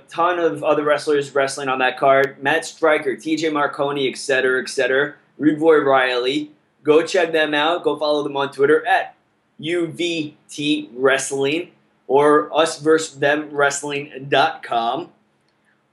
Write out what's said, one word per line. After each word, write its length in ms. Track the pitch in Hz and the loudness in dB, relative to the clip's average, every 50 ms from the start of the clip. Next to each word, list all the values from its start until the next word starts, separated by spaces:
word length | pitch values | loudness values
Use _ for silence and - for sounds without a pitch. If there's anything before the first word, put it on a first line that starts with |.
| - - | -8 -10
ton 300 | - 165 170 180 175 175 | -4 -2 0 0 0 0
of 240 | 170 160 147 143 | 0 0 0 0
other 220 | 156 156 151 151 147 | 0 0 0 2 2
wrestlers 500 | 151 147 143 - 151 147 143 143 127 - | 0 0 0 0 0 0 0 0 -2 -2
wrestling 340 | 143 135 135 - 147 139 135 | -2 -2 -2 -2 -6 -4 -4
on 120 | 131 131 | -2 0
that 180 | 131 127 123 - | 0 -2 -2 0
card. 440 | 143 135 135 135 135 135 - - | 2 4 4 4 2 0 -2 -4
Matt 220 | 139 151 156 160 156 | -2 -2 -2 -2 -2
Striker, 520 | - - - 160 156 151 147 147 135 117 | -6 -6 0 2 2 2 2 0 -4 -6
T 200 | 110 - 156 160 | -6 -4 -6 -4
J 140 | 147 165 156 | -2 -2 -2
Marconi, 580 | 151 147 143 135 - - 143 143 143 143 135 123 | -2 0 -2 -2 -2 -2 -4 -2 -2 -2 -2 -4
et 80 | 107 | -4
cetera, 460 | - - - 131 131 131 131 127 127 | -4 -4 -2 0 2 2 2 0 0
et 60 | 117 - | -4 -4
cetera. 460 | - 135 127 123 131 135 147 147 - - _ _ _ - | -4 -2 0 2 2 2 0 0 -4 -14 _ _ _ 0
Rude 200 | 139 151 151 151 | 0 0 2 2
Boy 200 | 160 165 156 147 | 4 4 4 6
Riley. 720 | 139 135 135 131 127 127 123 123 123 127 - 151 - - - _ _ _ _ _ | 4 4 4 4 2 2 0 0 -2 -2 -2 -4 -4 -8 -14 _ _ _ _ _
Go 220 | - 151 147 165 165 | 2 4 4 4 4
check 280 | - - 185 170 165 | 2 0 0 0 2
them 200 | 160 156 156 151 | 0 0 0 0
out. 300 | 151 147 151 160 175 175 | 0 0 0 0 0 0
Go 160 | 170 151 147 147 | -2 -2 -2 -2
follow 240 | 151 151 151 147 | -2 0 0 0
them 140 | 143 143 139 | -2 -4 -4
on 160 | 139 139 135 | -4 -4 -4
Twitter 340 | - 135 143 143 151 156 - | -2 0 2 4 4 2 2
at 280 | 175 190 160 - - - _ _ _ _ _ _ _ _ - | 0 0 0 0 -4 -12 _ _ _ _ _ _ _ _ -12
U 280 | 131 156 175 175 170 | -8 -4 -4 -2 -4
V 500 | 160 139 - 170 170 170 165 147 151 - _ _ - | -4 -4 -4 -4 -4 -4 -4 -6 -8 -10 _ _ -16
T 400 | - 147 147 151 151 151 151 - 117 | -10 -6 -2 -2 -2 -2 -4 -10 -6
Wrestling 800 | 123 135 131 135 135 - - 143 135 135 139 151 170 175 - _ _ _ _ _ _ _ | 0 2 2 2 2 -2 -4 -4 -2 -2 -2 -2 -4 -6 -8 _ _ _ _ _ _ _
or 500 | - 131 139 147 151 147 151 151 - - | 2 2 4 6 6 4 4 2 0 0
us 240 | 147 160 160 - - | 0 0 0 -2 -2
versus 380 | 143 156 160 160 160 - 139 139 | 0 2 2 2 0 -4 -8 -4
them 320 | 143 143 147 151 151 143 | -2 0 0 -2 -4 -6
wrestling 760 | 147 143 143 139 135 - 143 147 143 143 143 - - 131 135 139 | -2 0 0 0 0 -4 -8 -6 -8 -8 -8 -10 -14 -14 -6 -2
dot 340 | 143 135 151 160 - - | 0 2 2 0 -2 -6
com. 480 | - - 123 117 117 117 127 160 - - _ _ _ _ _ _ _ _ _ _ _ _ _ _ _ _ | -8 -4 -4 -2 -2 -2 -4 -6 -8 -12 _ _ _ _ _ _ _ _ _ _ _ _ _ _ _ _